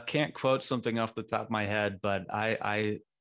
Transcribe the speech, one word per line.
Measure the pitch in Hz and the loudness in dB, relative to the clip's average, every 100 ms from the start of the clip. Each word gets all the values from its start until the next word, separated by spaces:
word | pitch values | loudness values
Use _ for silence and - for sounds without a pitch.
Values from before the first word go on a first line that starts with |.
| - | 0
can't | 151 151 | 0 0
quote | - 135 131 | 0 2 2
something | - 127 117 113 | 2 -2 0 0
off | 113 | 0
the | - | -2
top | 107 110 | -2 -2
of | 110 | 0
my | 110 | 0
head, | 101 107 104 98 | 0 2 0 0
but | 104 98 87 | 0 0 -2
I, | 104 110 110 | -2 0 0
I | 104 107 107 107 - _ | -2 0 0 -2 -8 _